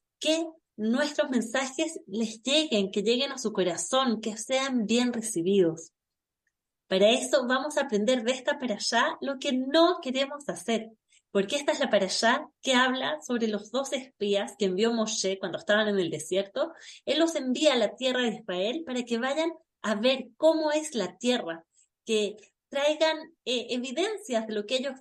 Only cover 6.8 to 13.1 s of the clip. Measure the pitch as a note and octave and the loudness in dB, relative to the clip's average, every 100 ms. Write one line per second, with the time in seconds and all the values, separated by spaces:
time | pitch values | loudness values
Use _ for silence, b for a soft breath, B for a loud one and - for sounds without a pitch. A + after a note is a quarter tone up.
6.8 | _ F#3+ G3+ B3+ B3+ D4 B3 B3+ D4 D4+ | _ 6 6 6 4 2 2 0 0 -2
7.8 | C#4 G#3 G#3 B3+ A3 C4 - C#4+ B3 G3+ | 0 0 2 2 2 -2 -2 -2 -2 -4
8.8 | - A#3 C#4+ E4+ F4+ C4 C#4+ B3+ C4+ D#4+ | 0 2 2 0 -6 -4 -2 -2 2 6
9.8 | E4+ F4+ C4 B3+ C#4 C#4+ - E3+ - A3 | 6 4 -2 -2 -2 -4 -8 -8 -2 -4
10.8 | A3 - _ b _ G3+ G3 C#4+ D4 D4+ | -4 -16 _ b _ -2 0 -2 0 0
11.8 | C#4 G#3 F#3+ - A3+ C4 - _ - B3+ | 2 2 2 2 2 2 -2 _ 0 4
12.8 | C4 C4 C4+ | 4 2 -4